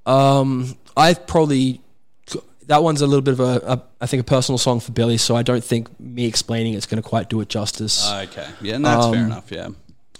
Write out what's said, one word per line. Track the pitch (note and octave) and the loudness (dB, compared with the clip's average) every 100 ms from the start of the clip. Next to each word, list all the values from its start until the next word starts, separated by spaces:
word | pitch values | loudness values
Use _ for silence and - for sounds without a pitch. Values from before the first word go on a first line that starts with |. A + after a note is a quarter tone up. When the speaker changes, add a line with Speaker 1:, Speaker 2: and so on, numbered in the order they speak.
| - | 0
Speaker 1:
Um, | C3+ C#3 C#3 C3+ C3 B2+ - - - | 4 6 4 2 -2 -4 -10 -6 2
I | D#3 | 4
probably, | E3+ - E3+ D3+ C3+ C3 B2 - - - - - - - - - | 4 0 0 2 2 0 -2 -12 -20 -20 -20 -14 -14 -14 -18 2
that | D3+ | 4
one's | E3 D3 | 4 2
a | C#3+ | 2
little | C#3 | 2
bit | C3+ | 2
of | B2+ | 2
a, | B2+ B2 - | 2 0 0
a, | B2+ - - | -4 -6 -10
I | A#2+ | -4
think, | C3 | -4
a | |
personal | A#2+ C3+ B2 B2+ | 2 2 2 0
song | - A#2+ | 0 0
for | - | -2
Billy, | A#2 A#2 A2+ | 0 0 2
so | - A#2 | 0 0
I | |
don't | A#2+ B2 | 0 -2
think | - A#2 A2+ - | -2 -4 -4 -14
me | B2 B2 | -14 -6
explaining | A#2+ - - A2+ A2+ | -4 -4 -4 -2 -2
it's | G#2 - | -4 -6
gonna | A2 | -6
quite | - A2 G2+ | -4 -4 -2
do | A2 | -4
it | G#2 | -4
justice. | A2 G#2 - A2 - | -6 -6 -6 -4 -2
Speaker 2:
Ah, | G#2 G2+ | -2 -4
okay. | F#2+ - C#2 - | -8 -12 -16 -10
Yeah, | G2 A#2+ | -8 -2
and | D3 | 2
that's | A#2 A#2 | 2 4
fair | A#2 | 2
Speaker 1:
Um, | A2+ | 0
Speaker 2:
enough, | G#2+ - | -4 -10
yeah. | E2 F2 - - - - - | -12 -12 -16 -20 -20 -20 -20